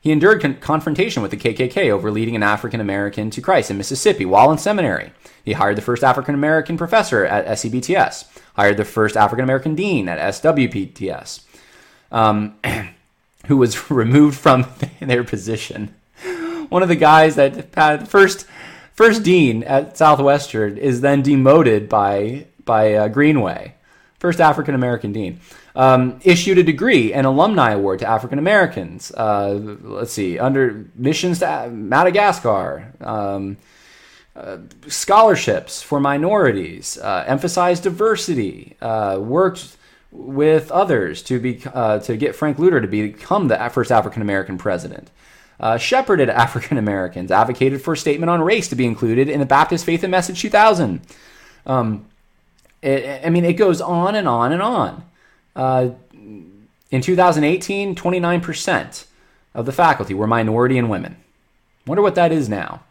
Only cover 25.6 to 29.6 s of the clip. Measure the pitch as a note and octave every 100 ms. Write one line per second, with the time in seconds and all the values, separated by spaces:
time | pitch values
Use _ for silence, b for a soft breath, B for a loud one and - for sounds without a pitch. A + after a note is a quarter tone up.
25.6 | B - C3 C3 B2+ B2 F#3 E3+ G3 F#3
26.6 | E3 C#3+ A#3 G3 A2 G#2+ C3+ C3+ F#3+ G3+
27.6 | B2 G#2 G2 F#2 G#2 A2+ A#2 C#3 D#3+ G#3
28.6 | F3 - F2 F2 - - A2 G2+ G2+ G2+